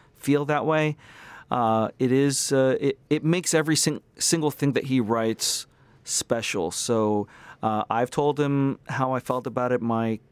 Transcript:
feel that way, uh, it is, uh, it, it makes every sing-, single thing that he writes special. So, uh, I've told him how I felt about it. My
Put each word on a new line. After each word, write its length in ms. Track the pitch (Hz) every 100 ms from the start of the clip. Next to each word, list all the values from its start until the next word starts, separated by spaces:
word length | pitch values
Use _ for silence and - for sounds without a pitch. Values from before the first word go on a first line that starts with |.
| _ _
feel 280 | - 143 147
that 200 | 147 151
way, 320 | 156 151 147 - - - - -
uh, 380 | 123 117 113 110 -
it 120 | 127
is, 400 | 131 143 135 -
uh, 260 | 135 131 127
it, 180 | 143 - _
it 120 | 151
makes 300 | 151 175 -
every 220 | 160 156 151
sing-, 260 | - 143 - -
single 320 | - 165 151
thing 240 | - 143
that 120 | 123 135
he 140 | 131
writes 680 | 107 117 113 110 - - - _ _ _
special. 680 | - - - 117 110 104 82
So, 560 | - - 113 107 104 98 - - -
uh, 220 | 113 107 -
I've 180 | 113 123
told 300 | - 147 143
him 400 | 143 139 139 - -
how 260 | 131 131
I 60 | 131
felt 260 | - 127 123
about 260 | 117 123
it. 80 | 123
My 400 | 117 113 113 110 -